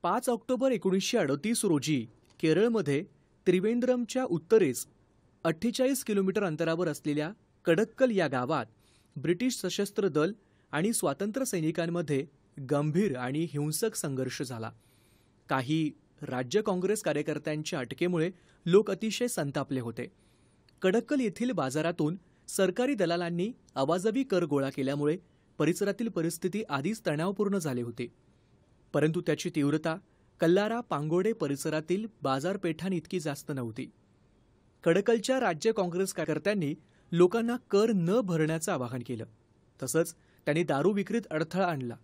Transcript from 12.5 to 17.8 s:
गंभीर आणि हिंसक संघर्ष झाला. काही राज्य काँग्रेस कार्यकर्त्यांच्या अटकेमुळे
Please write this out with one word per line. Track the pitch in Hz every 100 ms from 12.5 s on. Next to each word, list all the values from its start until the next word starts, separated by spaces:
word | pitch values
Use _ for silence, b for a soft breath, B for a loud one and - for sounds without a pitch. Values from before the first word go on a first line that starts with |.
| - 131
गंभीर | 143 151 156 208 123
आणि | 123 147 165
हिंसक | 143 151 156 220
संघर्ष | - 156 131 127 -
झाला. | 127 117 110 113 b b b b b _ -
काही | 135 127 156 151 - _ _
राज्य | 151 123 127 185
काँग्रेस | 220 185 185 214
कार्यकर्त्यांच्या | 165 147 156 151 156 151 151
अटकेमुळे | 160